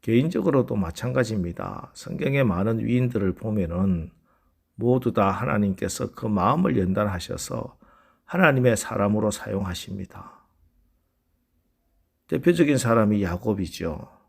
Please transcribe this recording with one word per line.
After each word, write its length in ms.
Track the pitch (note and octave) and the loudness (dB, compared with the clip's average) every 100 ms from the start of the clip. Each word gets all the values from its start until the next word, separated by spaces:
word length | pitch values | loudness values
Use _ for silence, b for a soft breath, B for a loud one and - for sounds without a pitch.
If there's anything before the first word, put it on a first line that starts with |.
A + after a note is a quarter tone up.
개인적으로도 720 | - A#2 D3+ A3 F#3 C#3 B2 G#2+ | 4 2 2 0 2 2 0 -2
마찬가지입니다. 1120 | F2 - A#2+ B2+ A2+ A2 E2+ E2+ G1+ - - - | -4 -4 -4 -2 0 -2 -4 -6 -8 -10 -14 -18
성경의 480 | - - C#3 C#3 | -12 -6 -2 0
많은 340 | B2+ F2 G#2 A2+ A2 | 0 2 0 -2 0
위인들을 480 | A#2+ B2 A#2+ F#2+ | 0 0 0 -2
보면은 800 | F2+ A2+ G#2+ F2 E2+ F#2+ F2 E2 _ _ _ _ _ _ - | -2 -4 -2 -2 0 0 0 -4 _ _ _ _ _ _ -4
모두 380 | A#2 B2+ B2 | 0 2 2
다 180 | A2 G2 | 2 2
하나님께서 800 | F#2+ B2+ A2 G2+ F#2+ F#2+ - - | 2 0 0 0 0 -4 -6 -8
그 160 | - A#2 | -6 -4
마음을 500 | G#2 F#2+ D3 F#3 B2 | 0 2 2 2 2
연단하셔서 1000 | F#2 F#2+ G#2 F2+ - F#2 - A#2 - _ b b b b _ | 0 0 -2 -4 -8 -10 -8 -8 -10 _ b b b b _
하나님의 520 | F3 F3 C3+ B2 A2 | 4 4 6 4 2
사람으로 540 | - A2 G2+ G#2+ G#2+ | -2 0 2 2 0
사용하십니다. 1120 | G#2 - G2 F#2+ F2 - G2 F#2 - - - _ _ _ _ _ _ _ _ _ _ _ _ _ _ _ _ _ _ _ | -2 -4 -4 -4 -8 -10 -12 -12 -14 -20 -20 _ _ _ _ _ _ _ _ _ _ _ _ _ _ _ _ _ _ _
대표적인 500 | D3+ E3+ E3+ D3 C#3 | 0 2 4 4 4
사람이 460 | A#2+ A2+ G#2 G#2 | 4 4 4 4
야곱이죠. 840 | F#2+ F2 A2+ G2+ E2+ - E2 D#2+ - _ | 0 -2 -2 -2 -2 -4 -6 -6 -12 _